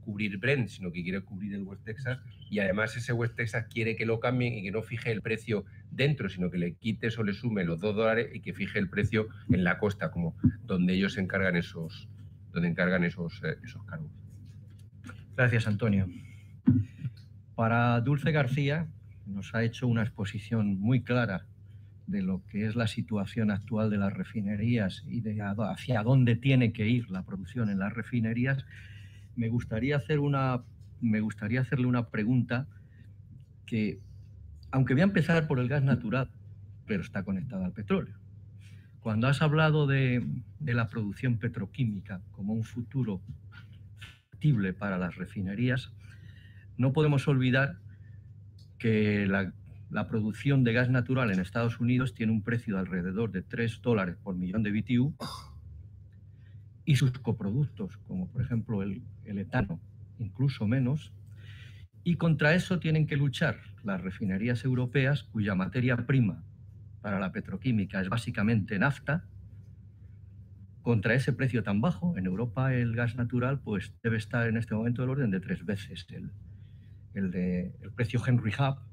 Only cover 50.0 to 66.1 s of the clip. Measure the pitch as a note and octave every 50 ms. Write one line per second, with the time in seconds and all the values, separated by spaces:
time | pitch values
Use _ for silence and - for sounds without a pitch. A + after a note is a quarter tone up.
50 | G#2 - - A2+ G#2+ A2 - - - C#3 C#3+ C3+ B2+ A#2 A2+ B2 B2+ B2 C3 B2+
51 | A#2+ A#2+ C3 C3 B2+ A2 F#2+ F#2 F#2 F2+ - A#2 A#2 A#2 A2+ - A#2 A#2 B2+ B2
52 | C3 C3 - - A2+ A2 A2+ A2 G2+ - A#2 A2+ - - G2+ F#2+ F#2+ F2+ F2+ F#2
53 | F2 F#2 F#2 G#2 A#2 G#2+ F#2 F#2 F2+ - - A2+ A#2 A#2 A2+ - - B2 A#2+ G#2
54 | F#2+ F2+ E2+ - - G2+ F#2 F2+ F2+ F2+ F#2+ A2+ A2+ G#2 G#2 A2 - - B2 A#2+
55 | B2+ D3 D#3+ - - - - - - - - - - - - - - - - -
56 | - - - - - - - - - - - - - - - - - - C#3+ B2
57 | C#3+ B2+ B2 - - A#2 A2 - - G2+ G#2 C#3 D3+ - - - G#2+ F#2 - -
58 | - - G2 F#2 F2+ F#2 - C3 A#2+ - B2 A2+ G#2+ - A2+ G2 G2 G2+ F#2+ -
59 | - - - - - - G2+ G2+ F#2+ - - B2+ B2 - E3 D#3 - - - -
60 | - - - - A#2+ G2+ - - C3+ C#3+ C3 - A2+ G2+ B2 C3+ B2+ B2 D3 D#3
61 | - - - - - - - - - - - - - - - - - - _ -
62 | - F3 F3 - E3+ E3+ D#3 B2+ D3+ D3 E3 F3+ F3 - F#3 E3 - D#3+ D#3 D#3
63 | D#3 - - C#3 C#3+ C#3+ B2+ - E3+ C3+ G#2 - - - - - - G2 F#2+ F#2
64 | F2 F#2+ F#2+ - A2+ F#2+ F#2 G2 A2 B2 B2 A#2 - C3+ B2+ B2 B2+ B2 - C#3+
65 | C3 C3+ C#3+ C#3 - - - A#2 G2+ G#2 G2 F#2 F#2 F#2 - B2+ A#2+ C3 B2 A#2+
66 | A#2+ -